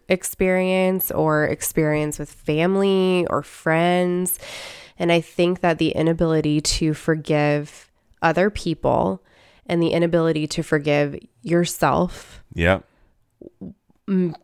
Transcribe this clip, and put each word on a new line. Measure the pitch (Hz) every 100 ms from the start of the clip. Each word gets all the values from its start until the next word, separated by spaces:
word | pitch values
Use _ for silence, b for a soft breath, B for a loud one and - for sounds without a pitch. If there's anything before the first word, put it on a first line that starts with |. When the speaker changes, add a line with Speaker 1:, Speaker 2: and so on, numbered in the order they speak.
| -
Speaker 1:
experience | 185 - - 185 185 185 185 185 185 -
or | - 156 151 151
experience | 151 - - 156 151 151 147
with | 147
family | - - 151 175 196 196 190 185 180 170
or | 135
friends. | - - 160 160 175 180 180 180 185 190 B B B B B -
And | 170
I | 170
think | - - 175 180
that | 175 165
the | 160
inability | - 160 165 165 156 151 151
to | - - 160
forgive | 151 - 156 147 151 147 147 147 - - _ _ _
other | 165 170 202
people | 202 175 156 131 120 190 190 b b b b -
and | 170
the | 165
inability | 170 170 170 160 156 151
to | -
forgive | 156 156 147 143 143 - - _
yourself | - 170 170 - 147 139 180 - - - -
Speaker 2:
Yep. | 85 85 95 - _ _ _ _ _ - - 190 - _ _ -
Speaker 1:
m-, | 190 175 -